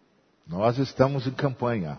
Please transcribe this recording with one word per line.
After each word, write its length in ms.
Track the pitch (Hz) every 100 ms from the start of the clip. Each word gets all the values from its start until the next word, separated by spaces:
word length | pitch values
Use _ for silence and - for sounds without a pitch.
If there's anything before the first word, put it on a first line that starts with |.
| _ _ _ _ -
Nós 320 | 87 113 120
estamos 480 | 131 - 135 139 123
em 60 |
campanha. 680 | 127 143 127 120 113 78